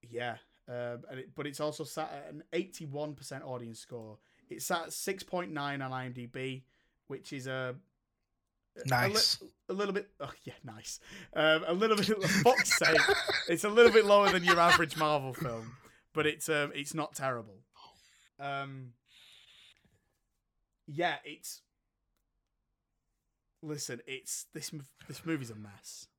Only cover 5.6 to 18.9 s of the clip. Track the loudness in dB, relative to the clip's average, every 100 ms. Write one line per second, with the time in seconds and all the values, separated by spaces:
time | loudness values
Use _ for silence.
5.6 | -6 -6 -6 -6 -8 -10 -12 -8 -8 -8
6.6 | _ _ _ _ _ -14 -10 -10 -6 -6
7.6 | -6 -8 _ _ _ _ _ _ _ _
8.6 | _ -10 -2 0 0 0 0 -2 -8 _
9.6 | _ -4 -4 -4 -8 _ -14 -14 -18 -16
10.6 | -16 -16 -14 -16 -16 -20 -10 2 4 4
11.6 | 2 0 2 4 2 2 2 6 6 6
12.6 | 4 4 6 6 4 2 0 -4 0 0
13.6 | 4 10 10 10 8 8 8 4 6 8
14.6 | 8 8 4 2 2 2 -2 -6 -6 -6
15.6 | -10 -18 -20 _ _ 0 0 0 -2 0
16.6 | 0 -4 -6 -6 -6 -4 -4 -4 -8 -20
17.6 | _ _ -20 _ _ _ _ _ -8 -8
18.6 | -8 -12 -16